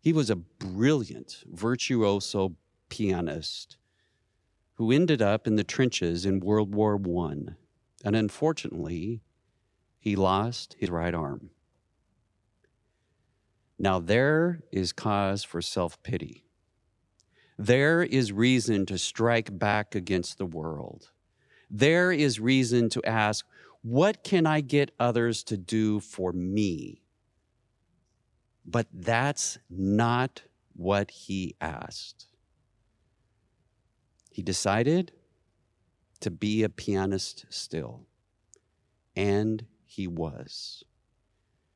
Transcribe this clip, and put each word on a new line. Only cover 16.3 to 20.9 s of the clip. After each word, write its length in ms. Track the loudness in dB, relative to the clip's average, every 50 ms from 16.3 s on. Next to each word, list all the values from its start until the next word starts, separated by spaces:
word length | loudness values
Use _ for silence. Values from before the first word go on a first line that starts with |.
| -14 -20 _ _ _ _ _ _ _ _ _ _ _ _ _ _ _ _ _ _ _ _ _ _ _
There 460 | -6 2 4 4 6 6 4 4 2
is 300 | 2 2 2 2 2 2
reason 540 | 2 2 4 4 4 4 2 2 2 0 0
to 120 | 0 -2 -4
strike 580 | -4 -6 -2 0 2 2 2 2 0 -4 -6 -2
back 360 | 0 0 2 0 -2 _ -6
against 420 | -8 -4 -2 -2 -2 -2 -4 -8
the 100 | _ -8
world. 680 | -8 -6 -8 -8 -8 -8 -8 -10 -12